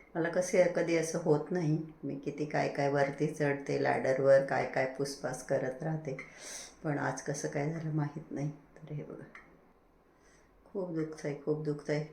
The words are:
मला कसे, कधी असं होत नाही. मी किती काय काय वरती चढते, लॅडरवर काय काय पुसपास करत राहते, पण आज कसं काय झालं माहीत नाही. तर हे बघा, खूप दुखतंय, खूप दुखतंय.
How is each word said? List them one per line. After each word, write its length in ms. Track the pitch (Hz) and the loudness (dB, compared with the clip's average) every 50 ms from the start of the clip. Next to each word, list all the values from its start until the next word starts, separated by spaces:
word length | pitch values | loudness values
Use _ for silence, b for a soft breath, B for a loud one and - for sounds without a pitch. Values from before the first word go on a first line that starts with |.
| B B - | B B -2
मला 140 | 170 165 165 | -2 -2 2
कसे, 360 | - 185 180 - - 185 175 175 - | 2 0 0 4 6 6 6 6 4
कधी 200 | 175 165 165 165 | 2 2 2 2
असं 220 | 165 - - - 165 160 | 2 2 0 -2 -2 2
होत 180 | 165 147 147 151 - | 4 4 4 2 0
नाही. 280 | 180 180 170 151 156 165 165 - - - - | -2 0 2 2 2 2 0 -4 -12 -10 -8
मी 100 | 139 - | -8 -8
किती 300 | - - 151 143 - 151 | -4 -6 -8 -4 -4 -6
काय 240 | 147 - 147 143 147 | -2 0 0 0 0
काय 220 | - - 139 139 | 0 2 2 2
वरती 360 | 143 143 139 139 - - 147 | 4 4 2 2 2 0 -2
चढते, 560 | 156 - - 147 143 139 143 - - 143 139 139 | -2 0 0 2 2 2 0 -2 -2 0 2 2
लॅडरवर 600 | 131 131 131 123 131 135 135 135 139 139 135 135 | 2 2 2 2 2 2 4 8 8 10 8 8
काय 200 | - 135 127 131 | 6 2 0 0
काय 220 | 127 - 131 131 131 - - | 0 0 0 0 0 0 -2
पुसपास 480 | 139 143 - - - 131 135 - - | -4 -4 -4 -4 -6 -6 -6 -6 -2
करत 360 | - 139 131 - 127 127 - 160 | 0 0 0 2 0 -4 -4 -4
राहते, 340 | 160 156 151 151 143 135 - B B B B B B B B B B B - - | -4 -4 -2 -4 -6 -6 -6 B B B B B B B B B B B -8 -4
पण 140 | 160 143 139 | -2 -2 0
आज 240 | 135 135 135 - - | 0 -2 -2 -4 -4
कसं 260 | - 143 - - 151 | -6 -4 -4 -4 -4
काय 240 | - 147 143 151 165 | -2 -2 -2 -2 -2
झालं 240 | 165 160 156 151 | -4 -4 -2 0
माहीत 260 | 156 147 143 - 156 156 - | 0 0 -2 -4 -8 -12 -8
नाही. 200 | 143 135 143 151 | -6 -4 -4 -4
तर 440 | 151 - - - - - 151 - 151 | -4 -8 -16 -20 -20 -20 -14 -10 -10
हे 80 | 147 151 | -10 -10
बघा, 220 | - - - - - - - - - - - - - _ _ _ _ _ _ _ b b b b b b b b b b - - - - | -10 -12 -14 -14 -16 -18 -20 -20 -20 -20 -20 -20 -20 _ _ _ _ _ _ _ b b b b b b b b b b -20 -20 -10 -6
खूप 180 | 202 185 180 | -6 -6 -4
दुखतंय, 440 | 165 160 156 156 - - - 147 143 143 - | -2 -4 -4 -4 -6 -6 -6 -6 -6 -4 -2
खूप 200 | - 151 151 156 | -2 -2 0 0
दुखतंय. 400 | 151 147 147 - - 151 147 151 - | -2 -4 -4 -2 -2 -2 -2 -2 -6